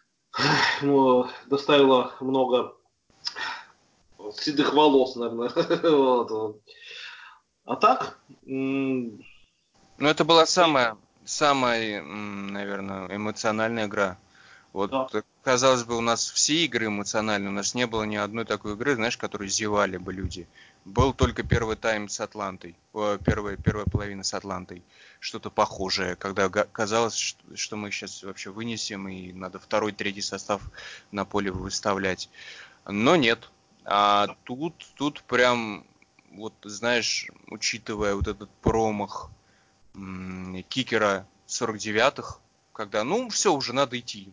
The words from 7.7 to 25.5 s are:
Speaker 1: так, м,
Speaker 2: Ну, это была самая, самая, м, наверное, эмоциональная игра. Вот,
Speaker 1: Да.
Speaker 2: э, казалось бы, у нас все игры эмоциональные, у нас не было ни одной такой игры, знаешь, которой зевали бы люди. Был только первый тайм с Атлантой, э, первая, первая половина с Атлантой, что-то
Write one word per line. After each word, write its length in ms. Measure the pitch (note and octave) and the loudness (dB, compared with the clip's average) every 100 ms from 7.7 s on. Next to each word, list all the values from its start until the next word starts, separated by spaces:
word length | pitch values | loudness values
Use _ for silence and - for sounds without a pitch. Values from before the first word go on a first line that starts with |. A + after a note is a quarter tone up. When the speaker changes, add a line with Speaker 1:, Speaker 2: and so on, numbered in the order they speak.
| - | 2
Speaker 1:
так, 440 | G#3+ C4 - - _ C#3 - | 4 4 -2 -12 _ -20 -8
м, 760 | C3+ C3+ C3+ C3+ C3 A#2 G#2+ - - _ _ _ _ _ - | -4 -2 -2 0 -2 -4 -10 -20 -20 _ _ _ _ _ 0
Speaker 2:
Ну, 100 | C#3+ | 2
это 160 | D#3 | 4
была 200 | D#3 E3 D#3+ | 6 8 8
самая, 500 | F#3 E3+ C#3 A#2+ G#2+ _ _ | 6 6 6 2 -2 _ _
самая, 760 | - - D3 C#3 B2 A2+ A2 G#2 | -8 2 4 4 2 2 0 -4
м, 480 | D2 G#2 G#2 G2+ G2 | -8 -10 -8 -8 -8
наверное, 680 | G2+ G2+ G2 G2 G2 F#2 G2+ | -8 -8 -8 -8 -8 -8 -6
эмоциональная 680 | G#2+ G#2+ A2+ G#2+ A2+ A#2 G#2 | -6 -2 0 0 0 -2 -2
игра. 320 | G2+ G2 F2+ _ _ - - _ | 0 0 -2 _ _ -20 -20 _
Вот, 180 | F#2+ G2+ | -6 -4
Speaker 1:
Да. 180 | C3+ C3 | -4 -4
Speaker 2:
э, 80 | G#2+ - _ | -6 -8 _
казалось 420 | C3+ B2 C3 B2+ | 0 4 4 4
бы, 120 | A#2 A#2 | 0 -2
у 40 | |
нас 280 | A#2 A2+ - | 0 0 -2
все 340 | - - D#3 | 0 0 2
игры 220 | D3+ A#2 A2 | 0 -2 -2
эмоциональные, 640 | G2+ G2+ A2 G#2+ G#2 G2 | -4 -2 -2 0 -2 -2
у 20 | |
нас 200 | G2 G2+ | -4 -4
не 120 | B2 A#2+ | -2 -2
было 160 | A2 | -2
ни 140 | G#2+ G#2 | -2 -4
одной 280 | G#2 A2+ | -4 -4
такой 280 | G#2+ G#2 G#2+ | -4 -4 -4
игры, 220 | G#2 B2 B2 | -4 -2 0
знаешь, 200 | A2+ - | -2 -2
которой 320 | G#2 G2+ G2 | -8 -8 -4
зевали 480 | - G#2+ G#2 G2+ F#2+ | -4 0 0 0 -2
бы 140 | F#2 | -8
люди. 360 | F#2 F#2 F2+ E2+ - - _ | -8 -8 -10 -16 -20 -20 _
Был 300 | F#2 G2 C3+ | -6 0 2
только 300 | B2 B2 A2+ | 2 0 0
первый 320 | G#2+ A#2 A2+ A2 | -2 0 0 -2
тайм 320 | A2+ G#2+ G2+ | -2 -2 -4
с 120 | - | -8
Атлантой, 560 | G#2+ G#2+ G2 F#2+ F2 E2+ _ | -8 -6 -8 -8 -16 -20 _
э, 240 | A2 G#2 G2+ | -4 -2 0
первая, 320 | G2+ G#2+ G#2 G2 | 0 -2 -4 -2
первая 300 | - G#2+ G2 | -2 0 -4
половина 380 | G#2 G2+ G2 | -4 -6 -8
с 100 | F#2 | -8
Атлантой, 480 | G2 G2 F#2 F#2 F2+ _ _ - - | -6 -6 -10 -10 -16 _ _ -20 -14
что-то 300 | - A2+ G#2 | -12 -10 -4